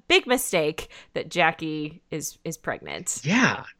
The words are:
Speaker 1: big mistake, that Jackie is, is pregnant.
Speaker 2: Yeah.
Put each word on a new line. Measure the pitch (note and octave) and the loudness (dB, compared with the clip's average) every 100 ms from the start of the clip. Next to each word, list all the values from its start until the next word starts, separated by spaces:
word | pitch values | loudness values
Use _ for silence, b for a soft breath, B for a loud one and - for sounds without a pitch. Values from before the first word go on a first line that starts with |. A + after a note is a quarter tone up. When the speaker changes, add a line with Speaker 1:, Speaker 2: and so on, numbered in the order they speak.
| - | 2
Speaker 1:
big | F4+ - | 4 4
mistake, | C4 - F3 D3+ D#3+ - B B | 0 2 0 2 -2 -8 B B
that | D3+ D#3+ | -8 -2
Jackie | F3 D#3+ E3 D#3+ D#3 D3+ E3+ _ | 2 2 2 -4 -6 -8 -10 _
is, | D#3 - - E3 | -8 -8 -10 -10
is | D#3+ | -8
pregnant. | - G#2+ D2+ D2+ - - | -6 -6 -8 -8 -6 -4
Speaker 2:
Yeah. | D3 A#3 F3+ G2 - | 0 4 4 0 -8